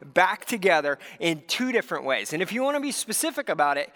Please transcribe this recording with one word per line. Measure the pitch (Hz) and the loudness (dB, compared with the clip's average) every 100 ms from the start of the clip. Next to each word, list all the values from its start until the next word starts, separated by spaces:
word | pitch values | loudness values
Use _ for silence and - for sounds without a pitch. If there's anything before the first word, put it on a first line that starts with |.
back | 143 165 185 208 | -2 4 4 2
together | - 226 185 160 143 139 - - | -6 0 4 4 2 -4 -8 -4
in | 170 156 - | -2 -2 -4
two | - 254 | -4 0
different | 233 - 156 | 0 0 -4
ways. | 131 120 104 | 0 -2 -2
And | 156 | -4
if | 185 | -4
you | 226 | -2
want | 269 294 | 0 0
to | |
be | 285 | -2
specific | - - 208 320 285 277 | -6 -4 -2 -2 -4 -4
about | 147 147 143 | 0 2 2
it, | - | -4